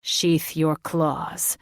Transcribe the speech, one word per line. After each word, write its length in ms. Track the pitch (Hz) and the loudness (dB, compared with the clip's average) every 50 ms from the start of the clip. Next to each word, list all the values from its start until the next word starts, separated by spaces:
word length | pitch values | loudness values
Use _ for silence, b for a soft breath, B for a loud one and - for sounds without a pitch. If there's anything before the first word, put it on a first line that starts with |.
Sheath 560 | _ - - - - 175 170 156 - - - | _ -4 -2 0 2 4 4 2 2 -2 -2
your 200 | 160 160 156 151 | 0 2 2 2
claws. 800 | - _ - - 170 160 151 139 131 - - - - - - - - | 0 _ -4 0 2 2 2 0 -2 -6 -8 -6 -4 -4 -4 -4 -4